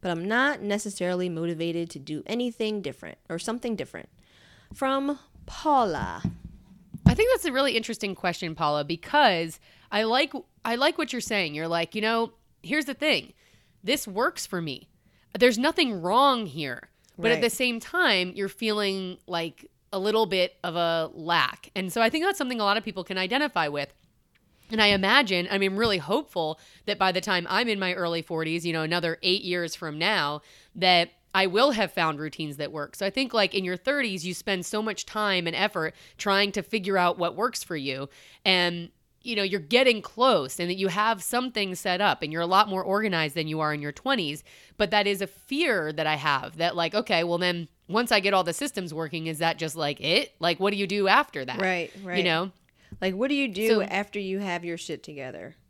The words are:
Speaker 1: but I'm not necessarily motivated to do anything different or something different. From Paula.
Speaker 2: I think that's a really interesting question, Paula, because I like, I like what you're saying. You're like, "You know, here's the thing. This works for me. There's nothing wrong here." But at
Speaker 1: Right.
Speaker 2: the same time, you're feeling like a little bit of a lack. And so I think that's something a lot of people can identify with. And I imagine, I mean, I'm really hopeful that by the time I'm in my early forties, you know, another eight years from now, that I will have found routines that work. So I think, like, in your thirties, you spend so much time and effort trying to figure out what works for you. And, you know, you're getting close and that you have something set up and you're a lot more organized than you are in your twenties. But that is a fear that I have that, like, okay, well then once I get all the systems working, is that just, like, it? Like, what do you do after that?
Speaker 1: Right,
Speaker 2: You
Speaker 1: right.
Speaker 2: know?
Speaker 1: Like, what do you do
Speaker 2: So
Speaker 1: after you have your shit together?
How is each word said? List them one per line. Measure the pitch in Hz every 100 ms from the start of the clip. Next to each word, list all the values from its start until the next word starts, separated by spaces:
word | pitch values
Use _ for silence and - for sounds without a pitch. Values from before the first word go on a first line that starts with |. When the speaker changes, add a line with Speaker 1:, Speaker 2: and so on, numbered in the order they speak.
Speaker 1:
but | 185
I'm | 170 180
not | 226 269 294
necessarily | 202 202 214 196 180 180 180
motivated | 165 170 165 170 170 170
to | 160
do | 135 151 -
anything | 226 247 226 220 214
different | 170 - 82 - _
or | 165
something | - 233 240 214
different. | 147 - - _ _ _ - - _
From | - 269 269 277 285 _ - -
Paula. | - 311 277 226 151 98 85 - - - - - - - - -
Speaker 2:
I |
think | 247 453
that's | 508
a | 349
really | 262 277 233
interesting | 220 226 202
question, | 185 190 170 175
Paula, | 160 151 147
because | 147 165 - 294 269 175 165 - _ - _
I | 202
like, | 220 247 302 269 - _
I | - 233
like | 285 339
what | 302
you're | 247
saying. | - 214 175
You're | 147 165
like, | 170 170
"You | 214
know, | 214 233 226 - _ _
here's | 165 294 277
the |
thing. | 269 302 208 87 - _ _ _ _
This | 185 277 -
works | 190 269 - -
for | 185
me. | 165 131 - _ _ _ _ 208
There's | 247 220
nothing | 269 330 294 202
wrong | 165 214 277 254 208
here." | 139 143 123 - _ _ -
But | 220
at |
Speaker 1:
Right. | 240
Speaker 2:
the | 240
same | 220 254 233
time, | - 339 349 196 180
you're | 180 196
feeling | - 226 208 202 190 185 180 -
like | 175 165 - - _ _
a | 196
little | 196 214
bit | 214 190 180 _
of | 180 165
a | 170 165 160
lack. | - 156 175 131 - - -
And | 190
so | 196
I | 226
think | 311
that's | 359 392
something | 269 247
a |
lot | 208 208
of |
people | 220 190
can | 175 185
identify | 185 247 294 - 156
with. | 147 143 _ _ _ _ _ _ _ _
And | 220
I | 208
imagine, | 202 190 247 240 185 175
I | 196
mean, | 190
I'm | 190
really | 226 196
hopeful | 143 220 311 - 190 160 - - -
that | 208
by | 190
the | 185
time | 185 185 170
I'm | 190 240
in | 208
my | 185
early | 180 175 170
forties, | 160 165 160 165
you | 170
know, | 165
another | 156 175 170 165
eight | 196 208
years | 208 180 170
from | - 165 151
now, | 170 208 147 147 - - -
that | - 185 180 170 _ _
I | 190 190
will | 185 269
have | 226 190
found | - 165 147
routines | 156 - 156 143
that | 147
work. | 151 143 -
So |
I | 196
think, | 202 269
like, | 233 196
in | 202
your | 185 180
thirties, | - 285 240 190 165
you |
spend | 180 - 190
so | 175 214
much | 220 208
time | - 214 208 185 170
and |
effort | 165 202 190 160 - - _
trying | 208 196 202
to | 196
figure | 185 220 185 196
out | 175 175
what | 170 170
works | 233 -
for | - 165
you. | 139 135 139 - - -
And, | - 185 175 175 170 _ _ _
you | 247 220
know, |
you're | 196 196
getting | 147 240 262 226
close | - - 254 208 131 -
and | 175
that |
you | 190 190
have | 180 214 175
something | - 240 254 226 196 180
set | 202 180
up | 202 147
and | 151
you're | 156
a | 170
lot | 190 214
more | 190
organized | 180 196 214 175 156 147
than | 156
you | 156
are | 156
in | 151
your | 147
twenties. | 143 262 269 160 151 - - - _
But | 208
that | 208 202
is | 196
a | 185
fear | - - 277 330 214 156
that | 151 156
I | 151
have | 147 139 - 156
that, | 170
like, | 170 165
okay, | 208 - 180
well | 170 170
then | 180 175 160 _ _
once | 190 240
I | 226
get | 190
all | 196
the | 175
systems | 165 285 - 180
working, | 160 160 170 160
is | 156
that | 165 156
just, | 160 151
like, | 151 147
it? | 143 185 294 _
Like, | 165 165
what | 190
do | 202
you | 196
do | 202 190
after | 220 294 -
that? | 131 123
Speaker 1:
Right, | 190 180 165 -
Speaker 2:
You | 196
Speaker 1:
right. | 180
Speaker 2:
know? | 180 160 190 - _ _ _ -
Speaker 1:
Like, | 185
what | 190 262
do |
you | 285 269
do | 185 220
Speaker 2:
So | 220
Speaker 1:
after | 190 190 208 208
you | 196 190
have | 202 175 175
your | 170
shit | - 151
together? | - 147 131 113 92 170 _